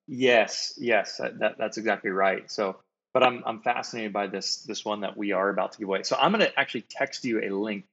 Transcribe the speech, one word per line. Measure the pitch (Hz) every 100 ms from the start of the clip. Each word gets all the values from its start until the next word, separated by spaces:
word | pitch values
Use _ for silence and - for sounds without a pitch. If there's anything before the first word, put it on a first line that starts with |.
| -
Yes, | 123 127 120 101 - - -
yes, | 120 107 92 -
that, | 127 117
that, | 107 -
that's | 107 -
exactly | 107 98 101
right. | 95 95 95 -
So, | - 98 95 _ _ _ 127
but |
I'm, | 127 120 120
I'm | 113
fascinated | 120 123 120 120 107
by | 101 98
this, | 95 - -
this | - 104 107
one | 104
that | 98 98
we | 101
are | 95 98
about | 95 95
to | -
give | 98
away. | 95
So | - 131
I'm | 143
gonna | 214 165 -
actually | 135 120 -
text | - 135 - 131
you | 110
a | 101
link, | 98 107 101 -